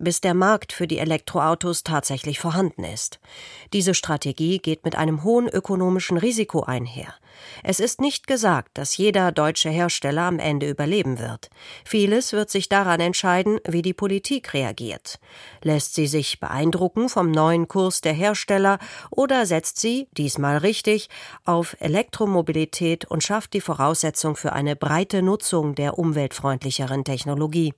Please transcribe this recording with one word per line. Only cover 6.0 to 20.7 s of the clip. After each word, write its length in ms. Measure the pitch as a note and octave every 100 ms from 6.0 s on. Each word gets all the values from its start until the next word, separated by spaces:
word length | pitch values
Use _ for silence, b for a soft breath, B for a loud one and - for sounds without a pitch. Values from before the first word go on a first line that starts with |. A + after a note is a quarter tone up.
| - F3
Risiko 480 | G#3+ A3+ G#3+ D#3+
einher. 500 | - B2+ A#2+ B2+ - - B B B B
Es 160 | - F#3
ist 220 | A3+ -
nicht 260 | C#4 - -
gesagt, 440 | C4 G#3+ D#3 -
dass 220 | - C#3 -
jeder 340 | G3+ G3+ F#3
deutsche 400 | D#3+ D3+ D#3+ D#3+
Hersteller 520 | D#3+ F3 - C#3 D3
am 180 | F3 F3
Ende 280 | D#3 D3 C#3+
überleben 520 | C#3 D3 G#3 C3+ B2+
wird. 280 | A#2 A2+ - B B B
Vieles 480 | - A3 G3+ A3 B3+
wird 180 | G#3 G#3
sich 180 | G3 F#3
daran 300 | G3 F#3+ E3+
entscheiden, 640 | E3+ F3+ F#3+ F3+ F#3+ G#3 -
wie 140 | E3+
die 120 | F3
Politik 580 | F3+ G3+ G3 - C#4 -
reagiert. 680 | C#3+ B2+ - A#2 D#2+ - - B B B B
Lässt 320 | D#3 D3+ -
sie 140 | - D3+
sich 320 | D3+ C#3 -
beeindrucken 680 | - C3 D#3+ E3+ F3+ G#3+ B3
vom 220 | G#3 F3
neuen 380 | D#3 D#3+ E3+ E3
Kurs 320 | F#3+ F#3 F3+
der 140 | E3
Hersteller 680 | D#3 G3+ G#3 - G3+ G3 G3 B B B
oder 360 | - C4 C4 G#3+
setzt 320 | E3 - -
sie, 300 | A3+ B3 C4+
diesmal 460 | - D3 - C#3+ D3
richtig, 520 | F3